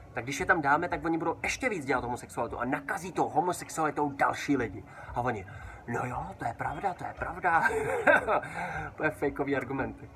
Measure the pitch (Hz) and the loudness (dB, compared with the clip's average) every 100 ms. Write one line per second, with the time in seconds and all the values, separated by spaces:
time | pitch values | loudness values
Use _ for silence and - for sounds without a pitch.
0 | - - 117 139 190 180 139 147 170 170 | -12 -8 -4 0 2 4 6 4 2 -2
1 | 160 165 165 156 - - 262 202 127 131 | 0 0 0 -2 -2 0 0 0 0 0
2 | 117 120 - - 117 123 120 143 - 196 | 0 -4 -6 -4 -4 -2 0 -2 -2 -4
3 | 180 165 156 143 170 175 151 - 156 143 | -4 0 0 2 2 0 -4 -2 0 2
4 | 147 139 131 - - 143 113 101 - - | 0 2 2 2 2 2 0 -4 -12 -14
5 | - - 123 110 92 - - - - 120 | -8 -2 0 -2 -6 -12 -14 -12 -4 -2
6 | 123 131 165 196 117 113 123 143 196 175 | -2 -4 -8 -6 -4 -4 -4 -2 -2 -2
7 | - - - - 180 160 - 147 139 - | -6 -6 -6 0 4 4 4 2 0 4
8 | - - - 190 - - 180 - - - | 8 8 8 2 0 -6 -6 -6 -6 -2
9 | 156 - 147 139 139 135 123 135 117 - | -2 0 0 0 0 0 0 -2 -4 -6
10 | - | -14